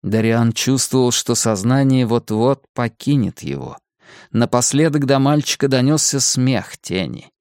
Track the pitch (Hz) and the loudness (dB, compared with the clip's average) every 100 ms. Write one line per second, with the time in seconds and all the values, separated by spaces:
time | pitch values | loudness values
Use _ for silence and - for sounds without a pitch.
0 | 95 110 113 117 117 113 - 135 - 131 | 0 0 2 2 2 0 0 0 0 2
1 | 123 117 - 120 117 104 107 131 135 131 | 2 0 -2 -2 0 0 0 2 2 2
2 | 120 120 - 110 120 135 _ - 120 _ | 2 -2 -2 0 0 0 _ -6 -6 _
3 | - 143 95 - - 69 65 - _ _ | -2 0 0 -4 -10 -8 -10 -16 _ _
4 | _ - - 113 117 123 120 135 156 147 | _ -20 -6 -2 0 0 0 0 2 0
5 | 135 135 135 151 - - 139 135 127 156 | 0 2 2 2 0 -2 0 2 2 2
6 | - 139 - - 127 120 - - - 90 | 0 -2 -2 0 0 0 -4 -16 -6 -6
7 | 80 - - _ | -4 -10 -18 _